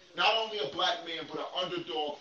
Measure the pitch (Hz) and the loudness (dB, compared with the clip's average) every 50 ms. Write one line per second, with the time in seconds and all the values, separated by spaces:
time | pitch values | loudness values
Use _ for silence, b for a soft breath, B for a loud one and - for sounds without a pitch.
0 | - - - 160 185 214 220 226 220 214 208 208 - - 170 175 185 180 170 170 | -20 -8 0 4 6 6 6 4 2 0 -2 -2 -2 -2 0 2 2 2 2 0
1 | 170 165 165 160 147 143 151 143 139 - - 180 185 175 180 170 - 175 170 156 | -2 -6 -6 -6 -6 -6 -4 -6 -6 -4 -2 -2 -2 -2 -2 -4 -4 -4 -2 -2
2 | 151 147 - - | -2 -2 -4 -6